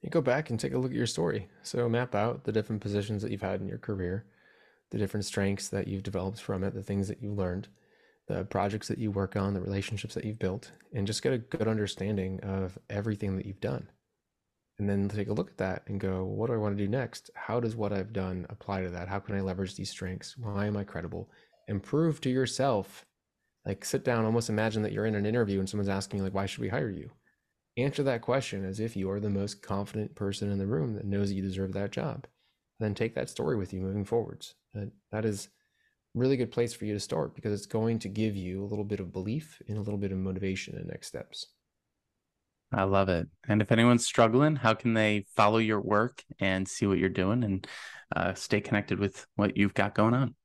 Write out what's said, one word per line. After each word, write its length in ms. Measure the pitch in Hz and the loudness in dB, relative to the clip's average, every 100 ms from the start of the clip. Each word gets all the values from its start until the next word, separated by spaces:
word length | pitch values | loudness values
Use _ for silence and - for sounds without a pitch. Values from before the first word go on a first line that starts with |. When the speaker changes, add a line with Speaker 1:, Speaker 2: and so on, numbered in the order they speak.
Speaker 1:
You 80 | - | 2
go 120 | 170 | 2
back 280 | 135 127 156 | 4 2 2
and 100 | 113 | -2
take 140 | 135 | 0
a 40 | 127 | 0
look 140 | 127 | 0
at 60 | 120 | 0
your 100 | 117 | -2
story. 420 | - - 110 - - | 0 0 0 -6 -14
So 260 | - - 120 | -8 -2 2
map 240 | 117 123 | 2 2
out 300 | 104 107 120 | 2 0 0
the 80 | - | -2
different 300 | 110 104 107 | -2 0 -4
positions 420 | 101 104 101 107 | 0 0 0 -2
that 80 | 104 | -2
you've 100 | 101 | -4
had 200 | 95 98 | -2 -4
in 60 | 98 | -4
your 120 | 113 | -8
career, 460 | - 101 90 95 - _ _ _ _ _ _ | -4 -2 -2 -2 -6 _ _ _ _ _ _
the 80 | 107 | -4
different 260 | 101 107 101 | -2 -2 -4
strengths 440 | - 98 98 - | 0 0 0 -2
that 180 | 101 101 | -4 -2
you've 160 | 98 | -4
developed 360 | 98 95 95 110 | -4 -4 -4 -6
from 240 | - 95 | -6 -2
it, 120 | 95 101 | -2 -4
the 80 | |
things 240 | 98 101 95 | -4 -2 -2
that 140 | - | -4
you 120 | 104 | -6
learned, 340 | 104 92 90 - _ _ _ _ _ _ | -2 -2 -2 -6 _ _ _ _ _ _
the 180 | 95 92 | -4 -2
projects 420 | - 101 104 - | 0 0 -2 -6
that 120 | 107 | -4
you 100 | 110 | -2
work 260 | 98 98 104 | 0 0 0
on, 180 | 98 | 0
the 80 | 101 | 0
relationships 520 | 95 98 95 101 107 | -2 -2 -4 -6 -6
that 120 | - 107 | -6 -6
you've 140 | 110 | -2
built, 320 | 92 98 - - _ | -2 -2 -8 -20 _
and 140 | 120 98 | -4 -2
just 160 | 104 | 0
get 100 | 131 | 0
a 40 | 127 | 0
good 280 | 113 - 110 | -2 -2 0
understanding 720 | 110 101 - 98 107 95 95 | 0 -2 -2 -2 0 -2 -4
of 360 | - 98 95 - _ | -4 -2 -2 -6 _
everything 460 | 104 107 104 104 95 | -4 -2 -2 -2 -2
that 100 | 98 | -4
you've 160 | 92 | -4
done. 260 | 104 131 - _ _ _ _ _ _ _ _ _ | -4 -4 -6 _ _ _ _ _ _ _ _ _
And 120 | 104 | 0
then 180 | 101 98 | 2 0
take 200 | 104 101 | 0 -2
a 40 | |
look 160 | 107 95 | -2 -2
at 80 | - | -2
that 260 | 95 92 - | -2 -2 -6
and 120 | 101 | -4
go, 260 | 95 92 92 | -2 -2 -2
"What 220 | 101 113 | -2 -2
do 60 | |
I 40 | 117 | 0
want 200 | 107 101 | 0 0
to 60 | |
do 60 | 101 | 0
next? 420 | 123 127 - - | 0 -4 -8 -18
How 260 | - - 113 | -14 -2 0
does 160 | 117 113 | 0 -2
what 180 | 104 | -2
I've 200 | 101 107 | -2 -2
done 320 | 110 95 92 87 | -2 -2 -4 -6
apply 320 | 107 - 98 | -12 -4 -2
to 80 | 92 | -2
that? 180 | 87 90 | -6 -4
How 120 | 98 | -6
can 160 | - 101 | -2 -2
I 60 | |
leverage 340 | 95 90 95 - | -2 -2 -4 -4
these 140 | 98 | -10
strengths? 480 | - 95 92 - - | -8 -8 -8 -10 -10
Why 280 | 113 101 104 | -6 -2 0
am 120 | 104 | -2
I 60 | |
credible?" 480 | 101 - 85 87 92 - _ _ - | -4 -6 -8 -8 -12 -16 _ _ -6
And 140 | 101 | -6
prove 400 | - 143 165 147 | 0 2 2 2
to 80 | 131 | 0
yourself, 760 | 127 127 - 135 110 95 - - _ _ _ _ _ - | 2 0 2 2 2 0 -10 -20 _ _ _ _ _ -6
like, 200 | 101 - | -6 -2
sit 180 | 135 | -2
down, 220 | 131 117 110 | 2 2 4
almost 240 | 117 113 | 2 2
imagine 340 | 107 110 107 | 2 2 2
that 80 | 107 | -2
you're 140 | 104 107 | 0 0
in 80 | 107 | 2
an 100 | 101 | 2
interview 340 | 117 107 98 | 2 2 2
and 80 | 95 | 0
someone's 220 | 104 101 | -2 0
asking 300 | 98 98 101 | 0 -2 -4
you, 40 | |
like, 100 | 95 | -2
"Why 120 | 98 98 | 0 -2
should 160 | - | -2
we 80 | 110 | -2
hire 220 | 117 131 | 0 -2
you?" 180 | 90 73 - _ _ _ _ _ - | -4 -10 -16 _ _ _ _ _ -2
Answer 260 | 135 139 | 0 2
that 180 | 135 120 | 0 0
question 440 | - 127 - 101 95 | 2 0 0 -4 -4
as 140 | 98 | -4
if 160 | 110 101 | -4 -2
you 140 | 95 | -2
are 100 | 98 | -2
the 100 | 104 | 0
most 320 | 98 101 - | 0 -2 -6
confident 540 | - 98 104 - 104 - | -4 -4 -2 -4 -6 -4
person 360 | 98 98 101 | -4 -2 -2
in 60 | 101 | 0
the 100 | 98 | 0
room 260 | 135 143 | 0 -2
that 120 | 104 101 | -4 -2
knows 260 | 98 101 | 0 0
you 100 | 98 | 0
deserve 320 | 95 92 95 | -2 -2 -2
that 180 | 95 101 | -2 -4
job. 340 | - 156 - - _ _ _ _ _ | -2 -4 -4 -12 _ _ _ _ _
And 60 | 110 | -2
then 100 | 98 | 0
take 200 | 113 - | -2 0
that 140 | 123 | -4
story 260 | - 135 123 | -2 0 0
with 180 | 92 | 0
you 80 | 95 | -4
moving 240 | 95 101 101 | -2 -2 0
forwards. 500 | 117 110 - - - _ | 0 0 -8 -16 -20 _
That, 180 | 107 101 - _ | -8 -8 -10 _
that 140 | 107 110 | -2 0
is 240 | 101 - _ _ _ _ _ _ | -2 -6 _ _ _ _ _ _
really 240 | - 127 135 | 0 2 2
good 140 | 120 | 0
place 220 | - 120 | 0 0
for 120 | - 104 | 0 -4
you 80 | |
to 60 | 104 | -2
start, 360 | - - 73 - | -2 -2 -2 -4
because 180 | 110 | -2
it's 120 | 104 - | -2 -2
going 340 | 113 113 113 | 0 2 0
to 100 | 110 | -2
give 260 | 101 110 101 | 0 0 0
you 260 | 90 92 | -4 -4
a 40 | 101 | -4
little 180 | 104 101 | -4 -2
bit 160 | 104 | -4
of 100 | 90 | -4
belief 500 | 95 92 127 156 - - | -4 -2 -4 -6 -16 -8
and 100 | 107 | -6
a 40 | |
little 160 | 104 101 | -4 -2
bit 160 | 98 | -2
of 40 | 95 | -2
motivation 600 | 95 92 95 95 - - | -2 -2 -2 -2 -6 -10
and 100 | 50 | -8
next 200 | 50 - | -10 -10
steps. 400 | 62 - - - _ _ _ _ _ _ _ _ _ _ _ _ | -12 -12 -12 -14 _ _ _ _ _ _ _ _ _ _ _ _
Speaker 2:
I 100 | 110 | 0
love 260 | 98 98 95 | 4 4 4
it. 180 | 87 80 _ - | 2 0 _ 2
And 140 | 104 | 2
if 100 | 104 | 6
anyone's 340 | 113 117 120 - | 6 8 8 4
struggling, 500 | - 113 117 151 151 | 6 8 8 6 6
how 180 | 113 | 4
can 200 | 110 120 | 4 4
they 320 | 113 107 104 98 - | 4 4 4 0 6
follow 220 | 104 110 | 6 8
your 240 | 113 110 | 4 2
work 420 | - 104 120 - - - | 4 4 4 0 -18 -2
and 280 | 95 95 92 | 2 2 0
see 180 | - 101 | 2 4
what 120 | 95 | 6
you're 120 | 95 | 4
doing 340 | 95 92 117 | 4 2 4
and, 240 | 113 98 - - - - - - | 2 0 -2 -14 -14 -16 -4 0
uh, 180 | 90 | 0
stay 260 | 95 - 104 | -2 2 2
connected 400 | - 104 101 95 | 4 0 2 2
with 260 | 98 - - - | 0 -2 -16 2
what 200 | 104 - | 2 4
you've 180 | 101 | 2
got 220 | - 101 - | 4 0 4
going 180 | 110 | 4
on? 220 | 123 139 - | 4 2 -4